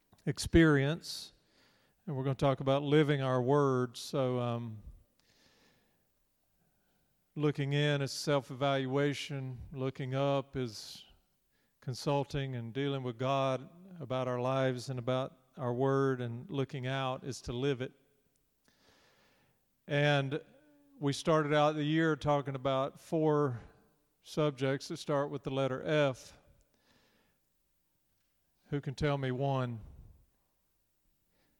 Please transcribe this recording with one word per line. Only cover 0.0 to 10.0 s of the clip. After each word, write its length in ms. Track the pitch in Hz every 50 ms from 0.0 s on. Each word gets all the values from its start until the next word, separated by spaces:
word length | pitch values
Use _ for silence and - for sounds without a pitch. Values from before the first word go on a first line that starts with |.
| _ _ _ - -
experience, 1080 | 156 123 - - - - 170 165 156 147 139 135 143 160 175 - - - - - - - _ _ _ _ _ _ _ _ _ _ _ _ _ _ -
and 80 | 143
we're 80 | 131 131
gonna 100 | 139 131
talk 280 | - 151 139 131 -
about 200 | 143 131 135 139
living 400 | 147 143 147 156 156 139 151 139
our 220 | 135 131 127 127 120
word. 520 | 127 143 147 143 135 131 123 127 120 120
So, 440 | - - - - 147 131 127 127 123
um, 380 | 120 120 117 117 120 113 110 104 - - - - - _ _ _ _ _ _ _ _ _ _ _ _ _ _ _ _ _ _ _ _ _ _ _ _ _ _ _ _ _ _ _ _ _ _ _ _ _ _ _ _ _ _ _ _ _ -
looking 380 | 151 147 151 139 - 139 139 143
in 280 | 147 147 147 147 139
is 100 | 139 127
self-evaluation, 1400 | - - - 156 147 139 123 - 139 120 139 139 139 135 135 127 131 139 143 147 135 - - - 147 139 131 131 127 120 - -
looking 440 | - 135 131 135 - -